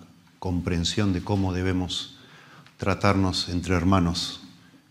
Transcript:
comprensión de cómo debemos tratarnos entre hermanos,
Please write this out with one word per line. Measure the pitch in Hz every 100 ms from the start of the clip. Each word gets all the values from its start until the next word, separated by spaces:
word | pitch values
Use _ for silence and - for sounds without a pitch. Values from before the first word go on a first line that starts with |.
| - _ _ _
comprensión | 95 87 85 87 87 - 101
de | 90
cómo | 87 101 95
debemos | 90 92 92 87 - - - - - - - - -
tratarnos | 98 90 101 98 95 92 -
entre | 90 92 90
hermanos, | 90 95 87 85 - - - - - - _